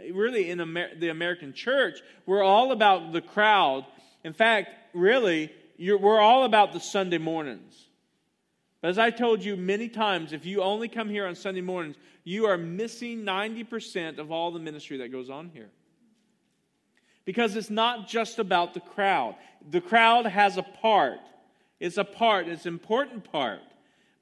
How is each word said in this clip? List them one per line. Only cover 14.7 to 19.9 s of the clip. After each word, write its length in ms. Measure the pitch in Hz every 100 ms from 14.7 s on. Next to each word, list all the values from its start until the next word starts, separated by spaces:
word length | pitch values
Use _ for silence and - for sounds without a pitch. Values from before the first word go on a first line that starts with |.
| 151 - 139
that 120 | 123
goes 180 | 131 127
on 220 | 139 175
here. 180 | 147 104 _ _ _ _ _ _ _ _ _ _ _ _ _ _ _
Because 320 | - 190 233 214
it's 140 | 202
not 360 | 214 226 240 196
just 320 | 226 226 -
about 340 | 196 180 175
the 60 | 180
crowd. 560 | - - 196 175 117 - - _ 151
The 120 | 170
crowd 460 | 175